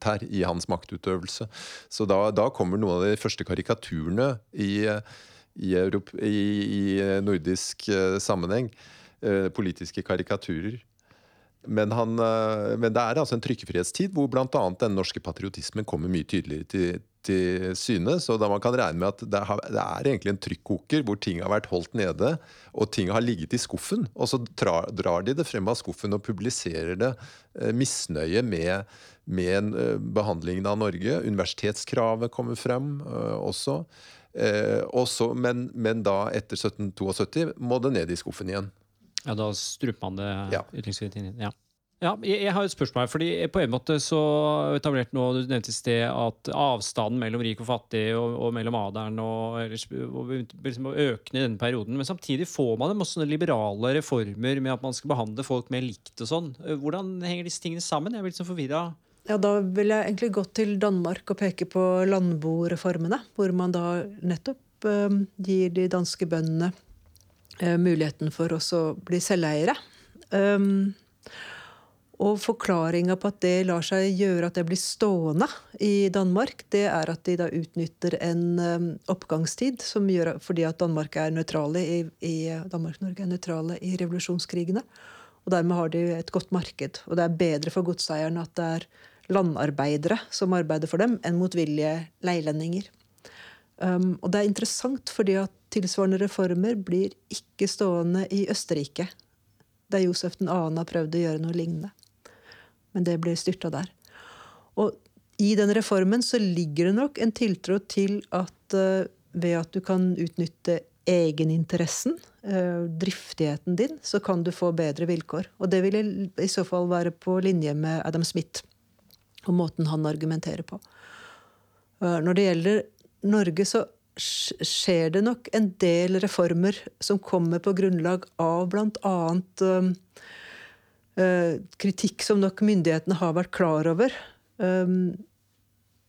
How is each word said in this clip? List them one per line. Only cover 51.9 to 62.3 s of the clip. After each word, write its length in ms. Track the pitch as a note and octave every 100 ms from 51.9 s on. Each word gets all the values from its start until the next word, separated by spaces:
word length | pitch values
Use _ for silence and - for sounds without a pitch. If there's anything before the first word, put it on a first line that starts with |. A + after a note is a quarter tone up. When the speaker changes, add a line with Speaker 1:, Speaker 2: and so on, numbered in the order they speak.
| C3+
Speaker 2:
men 100 | C3
samtidig 400 | F3+ - C#3+ F3
får 240 | - B2+ A2+
man 140 | D3
en 80 | G#3
masse 160 | F3+ -
sånne 100 | D3
liberale 640 | D#3 E3+ A#2 G#2+ G2+ A#2+ C#3+
reformer 640 | - B2+ G#2 G2+ B2 C#3
med 120 | C3 B2+
at 80 |
man 100 | C3+
skal 200 | B2 C#3
behandle 320 | C3 G#2+ G#2+ C3+
folk 240 | B2+ -
mer 100 | B2+
likt 380 | B2+ - - -
og 80 | A2+
sånn. 220 | E3 E3 B2+ D#3 D3+
Hvordan 320 | C#3+ F3+ F#3+ F#3
henger 240 | F3 F3 F3
disse 160 | -
tingene 180 | E3+ E3+
sammen? 320 | E3 D3+ F3+
Jeg 80 | A#3
blir 120 | F#3+ -
liksom 140 | F3+
forvirret. 420 | F3+ C3+ D#3 E3+ D#3+ _ _ -
Speaker 3:
Ja, 140 | G#3
da 140 | G3+ G#3
vil 320 | F#3+ F#3+ G#3
jeg 140 | G#3+ G3+
egentlig 240 | G3+ A#3+ G3+
gå 80 | F#3
til 220 | - G#3+ G3+
Danmark 540 | G#3 F#3+ E3+ F#3 -
og 80 | F#3+
peke 260 | G3 F#3 F3+
på 160 | F#3 F#3 F#3 F#3+
landboreformene, 1160 | G3 F3+